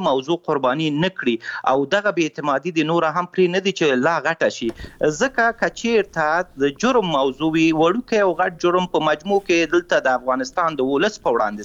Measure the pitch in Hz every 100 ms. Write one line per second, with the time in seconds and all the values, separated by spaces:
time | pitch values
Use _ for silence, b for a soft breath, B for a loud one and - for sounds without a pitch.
0 | 175 135 135 165 - 147 127 143 156 147
1 | 143 - 127 113 B B - 131 139 202
2 | 208 175 156 - 147 135 165 160 151 170
3 | 160 165 180 - 180 185 190 180 156 127
4 | 147 165 139 165 113 - 113 - B B
5 | 156 151 262 - 233 226 185 - 233 226
6 | 196 165 151 170 185 - 143 139 240 254
7 | 185 143 139 127 160 160 160 160 165 220
8 | - 220 196 165 185 170 175 180 180 165
9 | 151 156 202 196 196 170 160 175 170 160
10 | 135 123 127 127 127 - 165 147 131 139
11 | 208 - 165 117 107 104